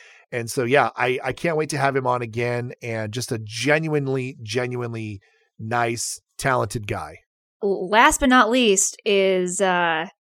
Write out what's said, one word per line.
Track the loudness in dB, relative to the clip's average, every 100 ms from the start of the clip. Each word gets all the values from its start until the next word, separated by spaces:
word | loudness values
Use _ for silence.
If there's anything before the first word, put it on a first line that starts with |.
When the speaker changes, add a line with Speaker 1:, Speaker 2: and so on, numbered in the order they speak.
| -20 -20 _
Speaker 1:
And | -8 -6
so, | -2
yeah, | 2 4 4
I, | 2 -2 0
I | -4
can't | -4 -2 0
wait | -2
to | 0
have | 0 0
him | 0
on | -2
again, | -2 -4 -2 -2 -6 -8
and | -8 -6 -6
just | -6 -4
a | -6
genuinely, | -6 -4 2 2 2 -2 0 -2 -4 -8
genuinely | -6 -4 -2 -4 -6 -6 -8 -10 _ _ _ -14
nice, | -4 -2 0 -2 -6 -10 _ -6
talented | 0 0 0 -4 -6
guy. | -8 -8 -16 _ _ _ _
Speaker 2:
Last | -2 -2 2 4 4 4
but | 4
not | 6 6
least | 4 4 4 2 -2 0
is, | 4 4 2 0 0
uh, | 0 2 2 0 -4 -10 _